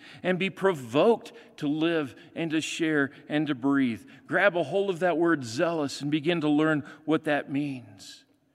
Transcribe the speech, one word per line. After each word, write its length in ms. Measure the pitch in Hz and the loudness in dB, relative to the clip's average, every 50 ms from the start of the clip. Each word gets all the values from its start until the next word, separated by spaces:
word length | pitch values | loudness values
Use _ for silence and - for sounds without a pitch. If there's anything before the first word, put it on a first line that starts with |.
| - - - - - | -20 -20 -16 -6 -2
and 120 | - - | -2 0
be 140 | 156 175 190 | 0 0 -2
provoked 800 | - - 185 190 185 147 131 117 113 143 170 226 233 - - - - - - - - - | -2 0 0 0 0 0 -2 0 2 4 6 6 6 4 0 -6 -18 -20 -20 -20 -12 -6
to 100 | 151 147 | -4 -2
live 480 | 147 156 151 170 170 160 151 127 110 - - - - | 0 0 2 2 2 0 -2 -4 -8 -14 -20 -14 -8
and 160 | - 165 165 | -6 -4 -2
to 100 | 151 160 | -2 -2
share 520 | 143 - - - 165 156 156 147 139 131 - - - - | -2 -4 -4 -2 0 0 2 2 2 0 -2 -8 -10 -4
and 180 | 147 147 156 | -2 -2 -2
to 80 | 143 151 | -2 -2
breathe. 480 | 120 113 139 139 139 135 123 113 98 - - - - - | -2 0 2 2 4 2 2 0 -4 -8 -14 -20 -20 -8
Grab 300 | - - 175 190 202 170 | -2 0 2 4 4 4
a 80 | 175 165 | 2 -2
hold 260 | 131 160 196 196 196 | -2 -2 -2 0 -2
of 80 | 190 156 | -2 0
that 180 | 175 180 165 | 0 0 2
word 280 | 151 170 170 170 147 131 | 2 2 2 2 2 0
zealous 560 | 113 110 143 175 165 170 160 147 135 - - | -4 -4 -2 -2 0 0 -2 -2 -4 -4 -6
and 100 | 139 147 | -4 -2
begin 300 | 147 160 139 160 175 170 | -2 0 0 0 0 0
to 80 | 147 151 | 0 2
learn 340 | 147 147 156 156 156 147 127 - - - - | 2 2 4 2 2 0 -2 -6 -12 -10 -4
what 180 | - 156 156 156 | -2 -2 0 0
that 300 | 156 147 143 - - 135 | 0 -2 -2 -2 -4 -4
means. 720 | 139 147 147 135 127 117 107 107 101 - - - - - _ _ _ _ _ _ | -4 -4 -4 -6 -10 -12 -16 -20 -20 -20 -20 -20 -20 -20 _ _ _ _ _ _